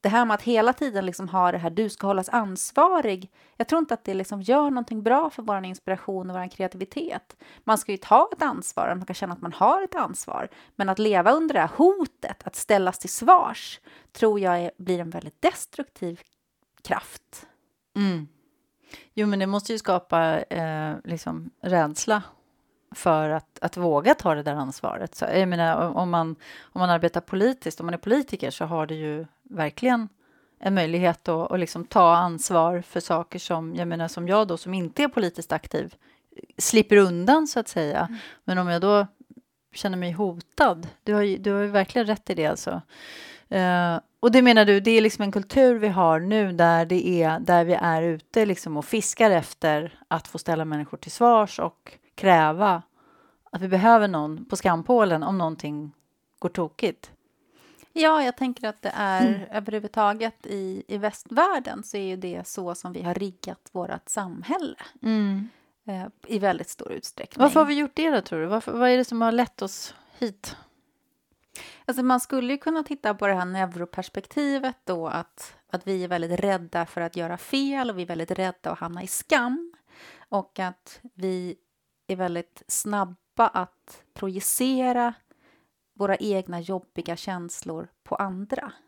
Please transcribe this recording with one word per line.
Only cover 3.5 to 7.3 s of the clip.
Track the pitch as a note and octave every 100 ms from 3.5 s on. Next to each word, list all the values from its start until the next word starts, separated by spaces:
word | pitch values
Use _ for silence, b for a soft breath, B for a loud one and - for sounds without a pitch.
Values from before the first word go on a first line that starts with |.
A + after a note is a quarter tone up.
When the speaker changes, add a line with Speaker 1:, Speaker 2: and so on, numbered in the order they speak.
| b
Speaker 1:
Jag | A#3
tror | D#4+
inte | D4+
att | A3+
det | -
liksom | F#3+ F#3+ G3+
gör | F#3+ C4+ D4
någonting | B3+ A#3+ A3
bra | G#3+ C4 D#4+
för | -
vår | A3+ G3+
inspiration | F#3 F#3 - F#3+ - F#3+ F#3
och | F#3
vår | F#3
kreativitet. | - F#3 F#3 F#3+ - E4 - _